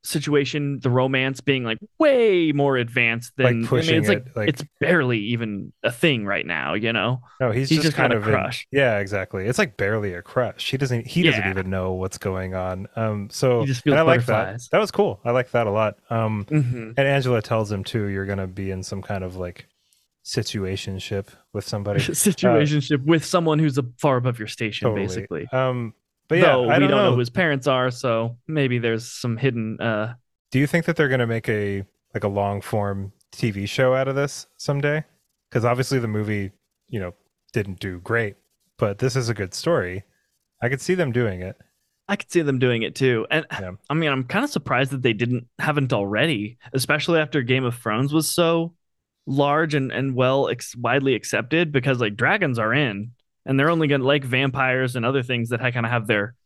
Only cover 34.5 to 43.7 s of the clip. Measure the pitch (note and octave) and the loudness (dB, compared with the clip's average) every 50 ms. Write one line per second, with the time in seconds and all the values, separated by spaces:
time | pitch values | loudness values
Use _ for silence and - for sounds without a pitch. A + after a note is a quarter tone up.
34.5 | _ _ - - C#3+ C#3 C#3 D3 D3 D#3 D3+ _ _ _ _ _ _ _ _ _ | _ _ -6 -4 -2 0 0 0 -2 -2 -4 _ _ _ _ _ _ _ _ _
35.5 | - B2 A2 A#2+ A#2+ B2 C3 - C#3 C3 A#2 A2 G#2+ G#2+ G#2+ G#2 G#2+ G#2 G2 F#2+ | -2 0 2 2 2 0 0 0 0 0 0 0 -2 -2 -2 -2 -2 -4 -4 -6
36.5 | _ _ _ _ _ _ _ _ - G#2+ F#2 F2 E2+ _ _ _ _ _ _ _ | _ _ _ _ _ _ _ _ -8 -6 -6 -8 -10 _ _ _ _ _ _ _
37.5 | - A#2+ G2+ G2 F#2 F2 - G2 F2+ F2 F2+ - A2+ A#2 A2+ G2+ G2 _ _ _ | -4 -4 -2 -2 -6 -8 -8 -8 -8 -10 -4 -2 0 0 0 -2 -6 _ _ _
38.5 | _ _ _ _ _ _ - G#2 G2 - B2+ C3 A#2+ C3+ B2 A#2 A2+ G#2 G2+ F2+ | _ _ _ _ _ _ -2 -2 0 0 -2 0 0 0 -2 -2 -4 -4 -6 -8
39.5 | - - - E3 E3+ C#3+ F#2 F2+ F2+ G2 - _ _ _ _ _ _ _ _ _ | -8 -6 -2 0 0 0 0 -2 -6 -8 -10 _ _ _ _ _ _ _ _ _
40.5 | _ _ - B2 C3+ C3 - - F#3 F#3 F3 C3+ A2+ A#2+ B2 G#2+ F#2 F2+ F2+ F#2+ | _ _ -2 -2 -2 -2 -2 -2 0 0 0 0 2 0 0 0 -2 -4 -8 -10
41.5 | - _ _ _ _ _ _ _ _ _ _ - G3+ G3+ - _ - F3 D#3+ C#3+ | -12 _ _ _ _ _ _ _ _ _ _ -6 -6 -6 -6 _ 0 2 2 2
42.5 | C3+ B2+ B2+ B2 A#2+ A2+ A2+ D#2 D#2 - C#3 C3 B2 A2 A2 - - D#3 D#3 - | 2 2 2 2 2 2 -2 -4 -2 0 2 2 2 2 0 0 -2 -2 -2 -4
43.5 | - - F#2+ F2+ | -10 -10 -10 -10